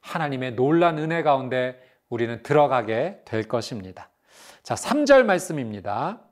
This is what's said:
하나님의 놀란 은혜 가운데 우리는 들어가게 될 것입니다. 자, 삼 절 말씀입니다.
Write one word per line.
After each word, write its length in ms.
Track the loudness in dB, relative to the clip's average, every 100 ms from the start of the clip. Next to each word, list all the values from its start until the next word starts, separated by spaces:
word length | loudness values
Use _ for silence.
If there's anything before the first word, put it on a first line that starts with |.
하나님의 520 | -8 -4 -4 -4 -6
놀란 460 | 0 4 6 4 2
은혜 240 | -2 0
가운데 560 | 2 2 0 -2 -2 -6 _ _ _
우리는 340 | -4 -4 -6
들어가게 800 | 0 2 4 2 0 -2 -2 -6
될 240 | -8 -6 -4
것입니다. 600 | -4 -6 -12 -12 -16 -20 _ _ _ -20 -20
자, 140 | -8 -6
삼 280 | -2 0
절 200 | 6 6
말씀입니다. 960 | 6 0 -2 -8 -6 -8 -6 -4 -6 -8 _